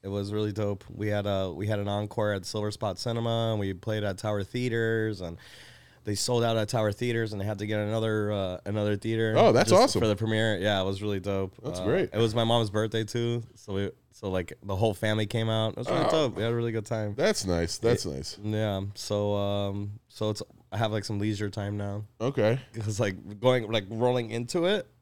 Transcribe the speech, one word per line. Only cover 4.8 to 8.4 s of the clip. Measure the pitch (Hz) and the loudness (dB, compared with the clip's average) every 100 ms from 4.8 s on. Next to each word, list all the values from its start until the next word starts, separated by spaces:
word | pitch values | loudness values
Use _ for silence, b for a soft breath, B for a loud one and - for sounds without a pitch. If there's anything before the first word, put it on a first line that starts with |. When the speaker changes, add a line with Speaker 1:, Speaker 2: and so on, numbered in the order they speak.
| 113 113 110 98 | 2 2 0 -2
Speaker 1:
and | 90 85 B B B B B B | -8 -10 B B B B B B
they | - | -4
sold | 101 - 120 | -2 2 2
out | 117 113 | 4 2
at | 107 | 0
Tower | 120 107 | 2 0
Theaters, | 101 123 117 113 | 0 0 0 -2
and | 104 | -2
they | 98 | -4
had | 104 | -2
to | 107 | -2
get | 107 | 0
another, | 104 110 113 107 104 | 0 0 0 0 0
uh, | 104 | 0